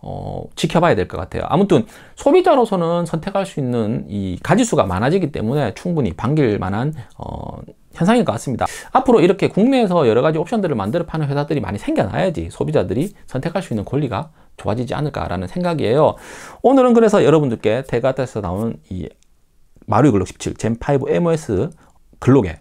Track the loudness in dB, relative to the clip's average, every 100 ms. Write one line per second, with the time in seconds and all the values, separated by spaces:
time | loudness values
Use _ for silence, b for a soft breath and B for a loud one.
0 | -12 -10 -10 -10 -12 -4 -2 2 2 2
1 | -2 -6 -8 -6 0 2 4 2 2 B
2 | B B 2 4 4 2 2 0 0 -2
3 | -2 -4 -4 -4 -4 -4 -2 -2 -2 -4
4 | -6 -6 -6 -6 0 2 2 0 0 0
5 | 0 0 -2 -4 -4 -2 -2 -4 -4 -2
6 | -2 -2 -2 2 2 0 -2 -2 -4 -6
7 | B -14 -12 -10 -12 -14 -18 -20 _ -2
8 | 2 4 2 -2 -4 -4 -4 B B 0
9 | 4 6 6 4 0 2 2 4 2 2
10 | 4 4 2 0 -2 -2 0 -2 -2 -2
11 | -4 -4 -2 -2 -2 -2 -2 -6 -2 -2
12 | 0 0 -2 -2 -8 -6 -2 0 0 -2
13 | -4 b b -6 -4 -6 -4 -6 -2 -4
14 | -2 -4 -8 b b -10 -6 -4 -4 -4
15 | -4 -4 -6 -6 -6 -4 -4 -2 0 4
16 | 2 0 B B B B 4 6 6 6
17 | 6 6 6 4 2 0 0 0 -2 -2
18 | 0 -2 -4 -4 -4 -4 -4 -6 _ -10
19 | -10 _ _ _ _ _ _ _ -2 4
20 | 4 4 -2 -6 -10 -6 -4 -4 -2 -2
21 | 0 0 0 -2 -2 -2 -2 -6 b b
22 | _ _ 4 4 4 -6